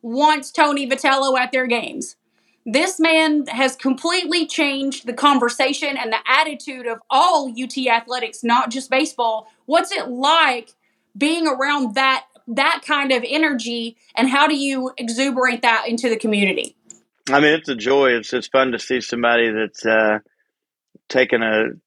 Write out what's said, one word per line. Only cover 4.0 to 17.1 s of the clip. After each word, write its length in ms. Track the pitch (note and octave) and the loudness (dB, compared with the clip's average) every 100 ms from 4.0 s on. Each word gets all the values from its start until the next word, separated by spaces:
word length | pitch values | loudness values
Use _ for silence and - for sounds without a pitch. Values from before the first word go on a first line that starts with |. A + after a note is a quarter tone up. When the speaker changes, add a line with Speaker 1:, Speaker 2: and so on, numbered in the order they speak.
| E4+ F4+ E4+ F4 D4+ | 0 -2 0 -2 -2
Speaker 1:
changed 580 | - C#4+ C4+ C4+ C4+ A#3 | -2 -2 -2 -6 -6 -10
the 80 | |
conversation 840 | A#3+ D4 C4+ A#3+ - C4+ C#4+ D4 C#4 | 0 2 4 2 0 -2 -2 -4 -6
and 160 | A#3 | -4
the 120 | A3 - | -4 2
attitude 640 | C4 D#4 C#4+ - C4 A#3 | 2 2 -4 -12 -10 -8
of 120 | A3+ _ | -8 _
all 400 | C4 F4+ D#4+ C4+ | 2 4 2 -2
U 180 | A3+ B3+ | -8 -8
T 220 | - B3+ | -4 0
athletics, 520 | A#3 A3+ B3 A3+ - | 0 -2 -8 -8 -6
not 300 | A#3 A#3 A#3 | 0 0 0
just 180 | B3+ C4+ | -6 -2
baseball. 600 | C4 D4+ - A#3 A3 - _ - | 0 0 -2 -2 -2 -8 _ 0
What's 260 | D#4+ F#4 | 0 0
it 160 | G4 - | -6 -8
like 600 | B3 C#4 E4 D4+ B3 A3+ _ _ _ _ G3 | -2 2 4 2 0 -8 _ _ _ _ -2
being 300 | D4 E4+ D#4+ | 0 2 0
around 480 | B3+ C#4 D4 B3 G3+ | 0 0 0 -2 0
that, 300 | C4+ C4 - _ - | 0 0 -4 _ -8
that 360 | A#3 D4 D#4+ - | 0 0 0 -2
kind 280 | D4 C#4 | -2 2
of 100 | B3+ A3+ | 0 0
energy, 680 | C#4+ D#4+ C4 A3+ A#3 A3+ - _ - | 0 0 -2 -4 -6 -8 -10 _ -2
and 100 | C4 | 0
how 200 | C#4 D4+ | 4 2
do 60 | |
you 380 | D4 C#4 C4+ B3+ - | 2 -2 -2 -6 -8
exuberate 640 | A#3 A#3 C4+ B3+ B3+ A#3+ | -6 -2 0 2 0 2
that 260 | A#3+ A3+ - | 0 0 -2
into 220 | A#3 B3 | -2 0
the 80 | A3+ | 0
community? 580 | A3 G#3 G3 F3 - _ _ - _ | 0 0 0 0 -6 _ _ -20 _